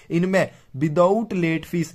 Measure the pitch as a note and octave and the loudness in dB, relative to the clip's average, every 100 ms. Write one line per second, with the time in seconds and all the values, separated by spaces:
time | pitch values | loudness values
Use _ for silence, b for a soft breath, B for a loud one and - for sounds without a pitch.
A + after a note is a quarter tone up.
0 | B E3 F#3 F#3+ D3 B B C3 D#3 D3+ | B -2 0 0 0 B B -4 -2 4
1 | F3+ G#3 A3+ F#3+ E3+ D#3+ D#3 F3 D#3 | 4 2 -2 -2 -2 -2 -4 -4 -4